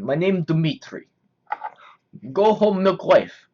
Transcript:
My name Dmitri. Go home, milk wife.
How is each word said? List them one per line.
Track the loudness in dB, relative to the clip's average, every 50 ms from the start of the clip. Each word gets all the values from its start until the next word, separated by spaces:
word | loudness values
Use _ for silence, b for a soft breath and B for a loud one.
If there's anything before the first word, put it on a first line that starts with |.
My | -4 -2 -2
name | 0 0 0 0 0 -2
Dmitri. | -2 -2 0 0 -2 -4 -6 -12 -16 -16 -16 -18 _ _ _ _ _ _ _ _ _ -14 -12 -12 -16 -16 b b b b b _ _ _ -20 -18 -8
Go | -2 2 2 2 4
home, | 4 2 0 0 2
milk | 0 0 0 0 2
wife. | 4 4 4 4 0 -14 -20 _ _